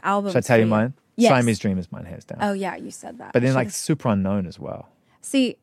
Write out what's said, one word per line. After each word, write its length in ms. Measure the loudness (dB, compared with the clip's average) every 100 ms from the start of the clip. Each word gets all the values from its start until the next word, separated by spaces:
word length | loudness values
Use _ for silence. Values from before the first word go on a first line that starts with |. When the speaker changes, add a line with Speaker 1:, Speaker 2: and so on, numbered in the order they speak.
Speaker 1:
albums 300 | -2 -2 0
Speaker 2:
Should 60 | 0
I 40 | 4
tell 100 | 4
you 60 |
Speaker 1:
for 40 | 6
you. 40 |
Speaker 2:
mine? 220 | 2 0 -4 _ 2
Speaker 1:
Yes. 140 | 4
Speaker 2:
Siamese 300 | 6 4 2
Dream 180 | 0 -2
is 140 | -4
mine, 140 | -12 -14
hands 200 | -16 -14
down. 140 | -6
Speaker 1:
Oh, 120 | -4
yeah, 220 | -4 -6 -8
you 140 | -14
said 300 | -14 -16 -16
that. 140 | -2
Speaker 2:
But 100 | 0
then, 80 | 2
Speaker 1:
I 40 | 2
Speaker 2:
like, 120 | 0
Speaker 1:
should've 280 | -4 -2 -2
Speaker 2:
Superunknown 480 | 0 0 0 -2 -4
as 120 | -10
well. 300 | -12 -12 -14 _ _ _
Speaker 1:
See, 360 | -4 0 0 -4